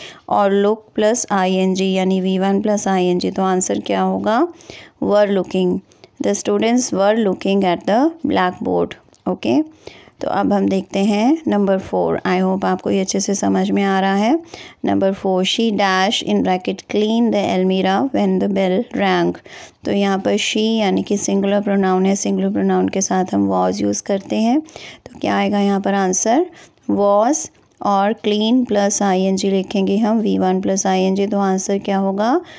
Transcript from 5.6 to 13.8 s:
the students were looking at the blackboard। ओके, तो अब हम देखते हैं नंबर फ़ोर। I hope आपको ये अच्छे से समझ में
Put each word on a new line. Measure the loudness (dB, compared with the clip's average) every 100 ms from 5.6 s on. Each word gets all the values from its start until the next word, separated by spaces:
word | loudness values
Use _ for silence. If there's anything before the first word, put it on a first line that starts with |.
| 0 0 -6 -18 -20 -4
the | -2 -2
students | 0 0 2 2 0
were | 2 2 4 2
looking | 0 0 2
at | 2 0 0
the | 2 2 0 -2
blackboard। | 0 0 -2 -2 0 -2 -6 _ -12 -6
ओके, | -4 0 0 0 -8 -20 -20 -20 -10
तो | -4
अब | -2 0
हम | 0 0
देखते | -2 -2 -2
हैं | 0 2 2 0 0
नंबर | 0 2 0
फ़ोर। | -2 -2 -2 -2 -2
I | 0
hope | 0 0
आपको | -2 -2 -2
ये | -2
अच्छे | -2 -2
से | -2
समझ | -2 0 0 0
में | 0